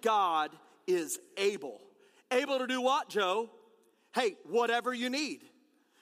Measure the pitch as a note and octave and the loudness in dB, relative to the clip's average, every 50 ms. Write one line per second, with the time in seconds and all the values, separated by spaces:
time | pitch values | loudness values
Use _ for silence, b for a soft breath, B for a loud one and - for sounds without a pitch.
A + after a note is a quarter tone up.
0 | - A3+ A3 G#3 G3 F3 D#3+ D#3 D#3 D3+ - - B B B B _ - F#3 F3 | 0 2 2 4 4 4 2 2 0 -2 -4 -12 B B B B _ 0 0 0
1 | D#3+ C#3 - - - - - - G3 G3+ G#3 F#3 D3+ C3+ G#2+ - - - _ b | 0 -2 -6 -10 -10 -14 -8 -2 0 0 0 -2 -6 -12 -14 -14 -18 -20 _ b
2 | b b b b b b B3+ B3+ C#4+ C#4 C#4 C4 B3+ A#3+ B3+ B3+ B3 B3+ C4+ D4+ | b b b b b b 0 0 0 0 0 -2 0 0 -2 0 2 2 2 2
3 | - - F#3 G#3 G3+ F3+ F#3+ A3 A#3 A3+ - - - _ _ _ b b b b | 0 -2 -2 0 0 2 0 0 -2 -6 -10 -18 -20 _ _ _ b b b b
4 | b b - A3+ B3+ G#3+ E3+ - - D3 E3+ A#3 A#3+ A3+ A#3 A#3+ A#3 B3 B3+ A#3 | b b -2 0 0 0 -2 -4 -10 -2 0 2 2 2 2 0 0 -2 -4 -2
5 | A#3+ B3+ B3+ C#4 D#4 B3+ D#3 A#2+ - - _ _ _ _ b b b b b b | -4 -2 -2 -2 -4 -4 -6 -10 -14 -20 _ _ _ _ b b b b b b